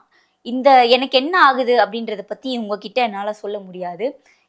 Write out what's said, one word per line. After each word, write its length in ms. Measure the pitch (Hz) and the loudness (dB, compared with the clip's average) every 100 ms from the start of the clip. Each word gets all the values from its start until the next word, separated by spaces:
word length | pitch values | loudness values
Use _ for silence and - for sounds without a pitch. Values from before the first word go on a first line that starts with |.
| _ _ _ _ | _ _ _ _
"இந்த, 440 | 233 247 262 262 240 | -10 0 4 6 6
எனக்கு 320 | 233 262 262 | 2 2 0
என்ன 240 | 277 370 | 0 4
ஆகுது 360 | 294 254 240 247 | 4 4 2 2
அப்படின்றத 440 | 202 220 220 208 | 0 -2 -8 -10
பத்தி 360 | 202 214 262 247 | -10 -12 -8 -8
உங்ககிட்ட 440 | 214 202 214 208 | -6 -8 -8 -4
என்னால 320 | 240 196 208 | -4 -4 -10
சொல்ல 260 | 208 208 208 | -10 -10 -12
முடியாது, 640 | 190 180 175 175 233 - _ _ | -12 -14 -12 -8 -10 -10 _ _